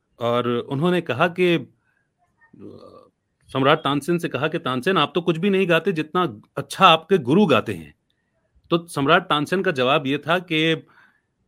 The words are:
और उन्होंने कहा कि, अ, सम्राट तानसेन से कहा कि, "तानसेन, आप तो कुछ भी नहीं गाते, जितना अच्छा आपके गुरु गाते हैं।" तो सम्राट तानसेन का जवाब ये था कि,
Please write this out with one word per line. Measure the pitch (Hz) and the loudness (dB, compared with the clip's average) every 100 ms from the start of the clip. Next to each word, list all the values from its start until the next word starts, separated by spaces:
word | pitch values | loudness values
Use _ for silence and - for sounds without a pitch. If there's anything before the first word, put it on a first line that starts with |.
| _ _ | _ _
और | 117 120 120 | -2 0 0
उन्होंने | 120 - 135 175 180 | -2 -4 -2 0 0
कहा | 170 120 175 | -2 -2 -2
कि, | 175 180 165 | 0 0 0
अ, | 120 _ _ _ _ _ _ _ _ - 98 95 95 95 - _ _ _ _ | -4 _ _ _ _ _ _ _ _ -20 -20 -20 -20 -20 -20 _ _ _ _
सम्राट | 135 135 156 | 0 4 4
तानसेन | 139 143 151 175 | 2 -2 -2 -2
से | 170 | -2
कहा | 127 156 | -4 -4
कि, | 170 | -4
"तानसेन, | 131 127 185 190 | -4 -4 0 0
आप | 143 180 | 0 0
तो | |
कुछ | 170 160 | -2 0
भी | 202 | 0
नहीं | 190 185 | 0 2
गाते, | 165 185 | 2 0
जितना | 165 151 180 170 107 - - | -2 -4 -2 -4 -6 -12 -12
अच्छा | - - 185 | -10 2 4
आपके | 160 - 190 | 4 2 0
गुरु | 120 165 202 | 2 4 4
गाते | 117 104 | 2 0
हैं।" | 90 76 _ _ _ _ _ _ _ _ | -8 -12 _ _ _ _ _ _ _ _
तो | 170 170 | -4 -2
सम्राट | 147 139 175 | -4 2 2
तानसेन | 180 151 143 185 | 2 -2 -2 -2
का | 185 | -2
जवाब | 139 127 156 135 | 0 0 0 0
ये | 139 | -4
था | 143 170 | -2 -4
कि, | 170 156 160 156 - _ _ _ _ _ | -2 -2 0 -2 -6 _ _ _ _ _